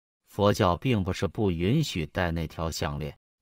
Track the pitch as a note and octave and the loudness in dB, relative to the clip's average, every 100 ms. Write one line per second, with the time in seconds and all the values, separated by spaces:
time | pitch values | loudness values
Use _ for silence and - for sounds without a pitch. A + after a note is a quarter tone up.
0 | _ _ _ - G2+ G2 G2 E2+ C3+ A2+ | _ _ _ 2 4 4 4 2 0 0
1 | F#2 F2+ F2 - G#2 E2 F2+ D3 D3 F2+ | 0 -2 -4 0 0 0 2 2 0 -4
2 | D2+ - F2+ E2 D#2+ - E2 D#2 D#2+ D2 | -4 -2 -2 -2 -4 -4 -6 -4 -6 -4
3 | D2 - _ _ | -8 -12 _ _